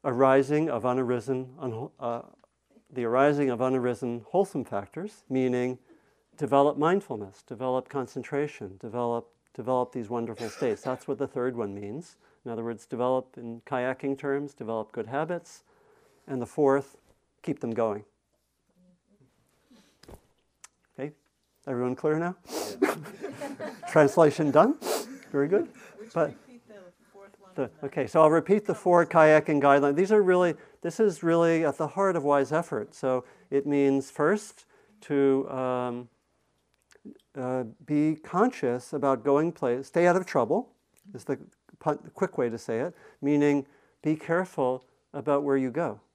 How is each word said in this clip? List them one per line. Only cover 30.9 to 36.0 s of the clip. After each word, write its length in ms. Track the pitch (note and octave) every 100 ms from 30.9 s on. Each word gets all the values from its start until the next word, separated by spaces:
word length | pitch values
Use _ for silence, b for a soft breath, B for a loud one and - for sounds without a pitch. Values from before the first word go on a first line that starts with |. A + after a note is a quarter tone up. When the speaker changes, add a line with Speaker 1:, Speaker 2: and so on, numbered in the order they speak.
| -
Speaker 1:
is 220 | A3 D#3+
really 420 | E3+ E3+ E3+ E3
at 140 | D#3+ -
the 100 | D3+
heart 260 | - G3
of 100 | E3+
wise 280 | C#3+ C#3+ C3+
effort. 420 | D#3 E3 B2 G2+
So 300 | - C3+ B2+ b b b
it 160 | C#3 C#3+
means 440 | C#3+ C#3 C#3 C3+
first 560 | - D3+ G#3 - - _ b b b
to, 460 | - C#3+ C#3 C3+ C3
um, 580 | C3 B2+ B2+ B2 A#2+